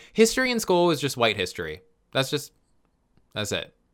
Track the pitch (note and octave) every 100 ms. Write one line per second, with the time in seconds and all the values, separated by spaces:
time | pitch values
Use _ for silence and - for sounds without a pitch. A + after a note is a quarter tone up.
0 | - - A3 - B3+ A#3 - F3 F3 D3
1 | C#3 C3 A2+ G2+ F#2 - E2 D#2 _ _
2 | _ C3 C3 D3 - _ _ _ _ _
3 | _ _ _ G#2+ G#2 F2+ - _ _